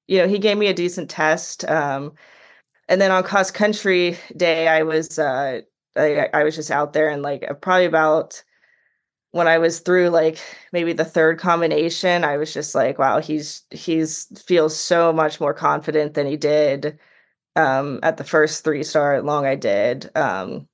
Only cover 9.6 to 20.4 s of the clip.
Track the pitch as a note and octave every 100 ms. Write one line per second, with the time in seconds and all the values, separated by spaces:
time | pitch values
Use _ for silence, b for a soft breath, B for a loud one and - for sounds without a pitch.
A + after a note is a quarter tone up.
9.6 | E3 E3 - F3+ F3 E3+ D#3+ D#3+ B B
10.6 | B F3 E3+ E3 D#3+ - D#3+ D#3+ F3+ E3+
11.6 | E3+ D3+ E3 E3 F#3 F3 D#3 C#3+ D#3 -
12.6 | D3+ C#3+ B2+ C#3 C3+ A#2+ D#3 D#3 D3 -
13.6 | _ - - D#3+ D#3 D#3 - - - F3+
14.6 | D#3 D#3 - E3+ E3+ D#3+ D#3 D3+ D3 C3+
15.6 | D#3 D3 D3+ D#3 D3 D3+ C#3+ D3+ D3 D3+
16.6 | D3 C#3 D3+ D3+ b b b b _ -
17.6 | D3+ C3 C#3+ C3 - D#3+ C#3 D#3+ D#3 D#3
18.6 | - D3 C#3+ D#3 C#3+ C#3 C#3 D3 C#3 C3+
19.6 | A2+ G2+ A2 C3 - - C3+ F#2+